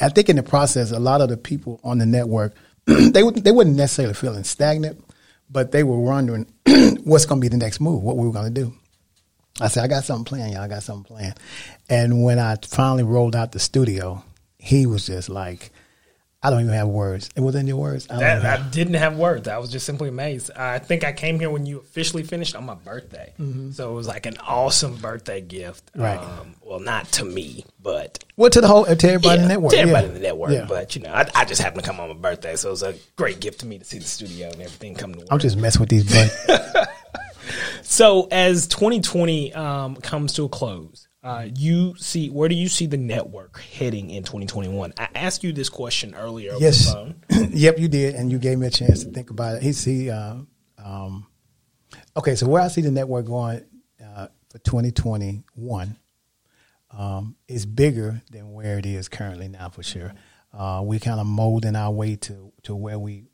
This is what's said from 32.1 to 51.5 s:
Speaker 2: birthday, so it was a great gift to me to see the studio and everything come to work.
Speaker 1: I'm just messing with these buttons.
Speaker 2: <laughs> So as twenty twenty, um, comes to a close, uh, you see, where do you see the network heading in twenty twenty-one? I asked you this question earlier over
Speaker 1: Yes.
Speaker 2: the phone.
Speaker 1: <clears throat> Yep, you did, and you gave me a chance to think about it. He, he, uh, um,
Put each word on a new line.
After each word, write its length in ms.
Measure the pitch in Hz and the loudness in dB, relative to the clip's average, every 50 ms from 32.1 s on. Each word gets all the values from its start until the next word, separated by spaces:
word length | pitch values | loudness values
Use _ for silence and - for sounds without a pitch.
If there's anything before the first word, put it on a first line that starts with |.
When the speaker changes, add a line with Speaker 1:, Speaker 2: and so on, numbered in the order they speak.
| 82 | -12
Speaker 2:
birthday, 400 | 82 85 92 87 82 - 87 82 - | -6 -4 -4 -4 -4 -8 -10 -8 -6
so 100 | - 101 | -6 -6
it 40 | |
was 120 | 95 92 98 | -6 -6 -6
a 100 | 95 92 - - _ _ | -8 -8 -10 -16 _ _
great 240 | - - 123 95 90 | -4 -4 -4 -4 -6
gift 220 | 95 104 - - | -8 -10 -10 -10
to 40 | 123 | -14
me 140 | 117 104 95 | -14 -14 -16
to 60 | - | -16
see 120 | - - 107 | -16 -16 -12
the 60 | 82 | -10
studio 440 | - - - 113 95 85 87 90 - | -10 -10 -10 -12 -14 -14 -12 -12 -14
and 120 | - 85 | -14 -14
everything 320 | 90 87 - - - 104 90 | -16 -16 -16 -16 -18 -16 -14
come 180 | - - 98 90 | -12 -12 -14 -14
to 60 | 85 | -16
work. 60 | - - | -6 -2
Speaker 1:
I'm 80 | 139 147 | -2 0
just 180 | 143 127 101 101 | 2 0 0 2
messing 220 | 110 113 110 - | 0 0 0 0
with 100 | 113 107 | 2 2
these 140 | 117 107 101 101 | 4 2 4 4
buttons. 640 | 113 113 110 110 - - - - 330 - - - - | 4 4 4 4 0 -2 2 2 2 2 2 0 0
Speaker 2:
<laughs> 120 | - 740 831 960 - - - - 762 807 784 640 - - - - - - - - - - | 0 0 0 -6 -16 -20 -18 -16 -16 -16 -16 -18 -18 -14 -12 -10 -8 -8 -8 -10 -12 -6
So 440 | - - - 226 214 196 185 185 - | -4 4 8 8 8 8 6 2 2
as 360 | 180 185 185 180 180 175 - - | 2 4 4 4 4 2 0 -2
twenty 320 | - - 208 220 240 226 | 0 0 2 2 2 0
twenty, 540 | 175 - - 180 170 165 160 156 143 - - | -2 -2 0 0 2 2 0 -2 -4 -6 -8
um, 420 | 160 156 147 143 139 135 131 135 131 | -8 -6 -6 -4 -4 -6 -8 -10 -10
comes 360 | - - - 151 147 143 - | -10 -8 -6 -4 -4 -4 -4
to 120 | - 151 | -4 -4
a 40 | 131 | -6
close, 580 | - - 139 117 95 87 80 82 _ - _ _ _ _ _ | -4 -6 -6 -6 -6 -10 -14 -18 _ -20 _ _ _ _ _
uh, 240 | 127 123 117 113 104 120 | -12 -10 -10 -10 -10 -8
you 400 | 131 143 160 170 175 180 180 175 - | -4 0 0 2 2 2 0 -4 -8
see, 320 | - - - 170 156 139 | -10 -6 -4 -4 -4 -4
where 180 | 135 143 151 165 | -2 0 0 2
do 60 | 175 | 2
you 120 | 170 175 185 | 0 -2 -2
see 200 | - - 175 151 | -2 -2 -2 -2
the 100 | 147 139 | -2 -4
network 600 | 127 117 110 113 - - 98 101 - - _ - | -4 -4 -4 -6 -6 -8 -12 -18 -20 -20 _ -20
heading 480 | - - - - - 120 110 104 98 85 | -20 -20 -8 -6 -6 -4 -4 -6 -8 -10
in 140 | 90 101 92 | -12 -12 -12
twenty 240 | - - 101 98 98 | -12 -12 -10 -12 -10
twenty-one? 460 | - 104 98 92 98 101 - - - - | -8 -8 -8 -6 -6 -8 -8 -10 -10 -10
I 100 | 117 - - | -12 -10 -8
asked 300 | 120 151 185 180 - - | -6 -6 -6 -6 -6 -6
you 100 | 175 156 | -6 -6
this 160 | 143 131 - | -6 -8 -8
question 460 | - - 127 117 - - - 104 92 | -8 -8 -8 -6 -6 -6 -6 -8 -12
earlier 380 | - 110 117 113 113 104 98 101 | -12 -12 -12 -12 -12 -12 -10 -4
over 60 | 127 151 | 4 4
Speaker 1:
Yes. 220 | 156 - - - - | 6 6 8 6 4
Speaker 2:
the 40 | |
phone. 240 | 107 104 107 135 165 - - _ | 4 0 -6 -12 -16 -18 -4 _
Speaker 1:
<clears throat> 220 | - 208 226 196 - | 2 2 2 2 2
Yep, 240 | 156 147 160 160 160 | 6 6 6 6 6
you 80 | 160 170 | 0 0
did, 280 | 147 143 139 139 143 | 2 2 0 0 -2
and 160 | 123 120 127 | -2 -2 -2
you 80 | 127 127 | -2 0
gave 180 | 123 131 127 127 | 0 0 0 0
me 80 | 127 | -2
a 60 | 123 | 0
chance 320 | - - 120 123 - - - | 0 2 4 4 4 4 2
to 80 | 135 | -6
think 180 | - 131 123 - | -10 -12 -12 -12
about 280 | 113 107 117 117 113 117 | -8 -6 -6 -4 -4 -2
it. 60 | 131 | -2
He, 80 | 143 143 | -2 -2
he, 360 | - - 127 131 127 131 131 | -2 -2 -2 -2 -2 -2 -4
uh, 280 | 110 107 104 104 110 123 143 - _ _ _ _ _ _ 104 | -6 -8 -8 -10 -12 -14 -16 -18 _ _ _ _ _ _ -16
um, 440 | 101 98 98 95 95 95 98 104 _ _ _ _ _ | -14 -12 -12 -10 -10 -12 -14 -14 _ _ _ _ _